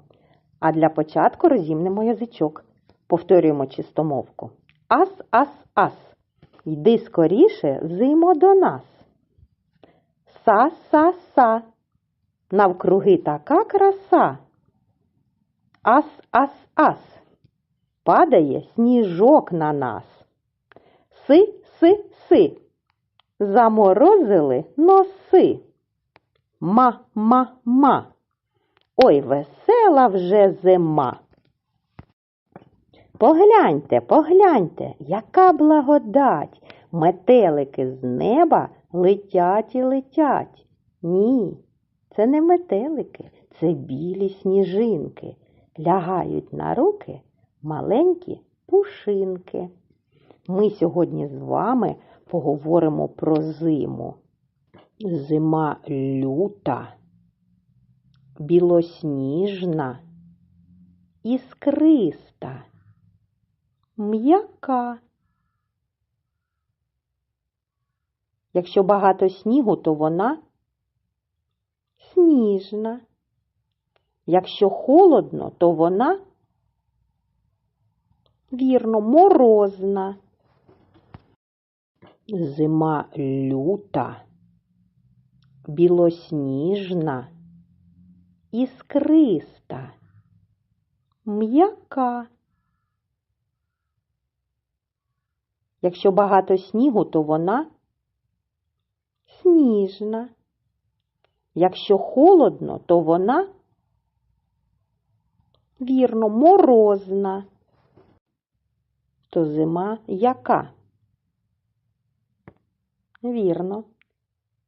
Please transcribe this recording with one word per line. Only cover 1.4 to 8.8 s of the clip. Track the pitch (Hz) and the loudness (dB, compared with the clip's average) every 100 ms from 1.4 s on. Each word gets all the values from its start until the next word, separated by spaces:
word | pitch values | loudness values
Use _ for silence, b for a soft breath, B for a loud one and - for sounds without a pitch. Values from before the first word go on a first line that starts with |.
| 330 | 0
розімнемо | 254 156 156 185 202 | 0 -2 -4 -4 -4
язичок. | 220 214 233 - 151 - _ _ _ _ - | -4 -4 -8 -6 -6 -8 _ _ _ _ -6
Повторюємо | 170 - 180 160 143 135 | -4 2 2 4 0 -6
чистомовку. | - - - 156 131 - - 120 _ _ _ - | -10 -12 -6 -4 -6 -10 -16 -20 _ _ _ -2
Ас, | 254 381 - - | 0 0 -6 -4
ас, | 226 285 - _ - | -2 -2 -6 _ -2
ас. | 170 - _ _ _ _ _ _ 160 | -2 -4 _ _ _ _ _ _ -12
Йди | 151 175 233 | -2 0 0
скоріше, | - - 160 208 427 - 151 135 | -2 -2 0 4 2 2 -6 -4
зимо, | 165 175 262 311 339 | -6 -4 0 2 2
до | 311 381 | 4 4
нас. | 392 262 131 | 4 2 -4